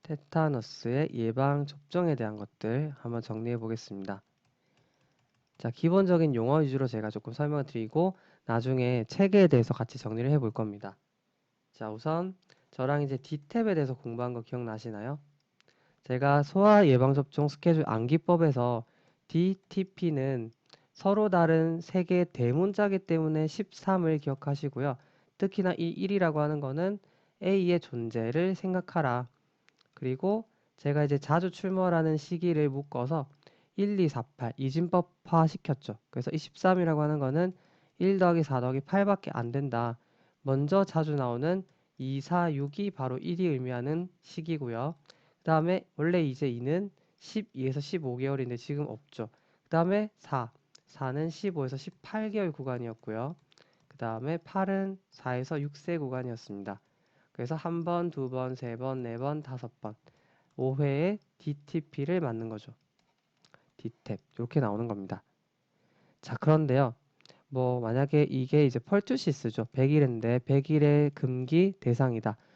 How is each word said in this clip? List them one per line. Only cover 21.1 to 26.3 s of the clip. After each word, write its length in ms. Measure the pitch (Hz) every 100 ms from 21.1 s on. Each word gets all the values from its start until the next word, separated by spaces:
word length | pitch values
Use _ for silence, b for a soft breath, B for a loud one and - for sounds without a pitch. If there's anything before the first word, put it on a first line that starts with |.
| 202 214
다른 500 | 180 165 160 165 165
세 240 | 170 185
개의 220 | 180 180 175
대문자기 640 | - 120 139 190 202 208 190
때문에 480 | - 165 160 156 156
십삼을 720 | - 202 - - 190 165 156
기억하시고요. 800 | 143 135 - 139 143 135 139 123 b b b _
특히나 380 | 196 196 185 -
이 120 | 165
일이라고 500 | - 190 196 170